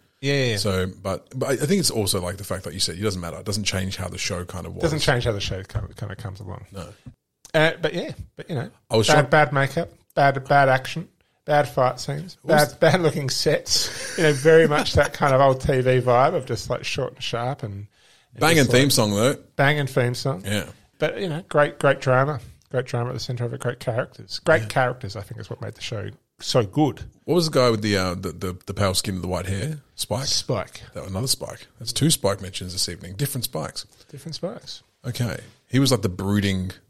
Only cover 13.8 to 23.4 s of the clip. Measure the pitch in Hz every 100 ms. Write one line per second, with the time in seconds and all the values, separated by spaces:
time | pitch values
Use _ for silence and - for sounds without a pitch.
13.8 | - - - - 156 139 151 160 160 151
14.8 | - 147 143 - 151 131 139 131 - 135
15.8 | 127 127 120 120 131 - 123 120 - 123
16.8 | - - 131 - - 117 123 143 110 101
17.8 | 104 _ _ _ _ - 151 165 123 123
18.8 | 139 131 107 101 123 139 - - 139 151
19.8 | 135 - 123 120 139 - 101 104 78 -
20.8 | _ _ 151 - 190 151 - 151 147 -
21.8 | 143 131 135 127 139 143 - - _ 131
22.8 | 127 120 120 127 - 120